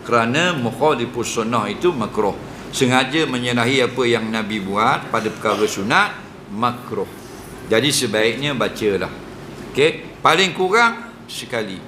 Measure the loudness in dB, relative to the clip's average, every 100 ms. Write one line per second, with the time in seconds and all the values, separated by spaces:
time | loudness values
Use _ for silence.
0 | 2 2 4 2 2 2 -2 2 2 2
1 | 0 -2 -4 -2 0 0 0 2 0 2
2 | -2 0 0 0 -10 -14 -10 0 4 4
3 | 2 0 0 0 0 0 2 4 2 2
4 | 2 2 0 -4 -2 -4 -2 2 2 2
5 | 0 -2 -2 -2 0 2 0 0 2 2
6 | 2 -2 -14 -18 -12 -2 -2 -2 -6 -6
7 | -6 -8 -16 -16 -14 -14 0 2 4 2
8 | 0 2 2 2 -2 0 -2 0 0 2
9 | -2 -8 -14 -16 -16 -14 -8 2 2 2
10 | -10 0 4 4 4 2 2 4 4 2
11 | -12 -16 -14 -12 -6 -4 -4 -8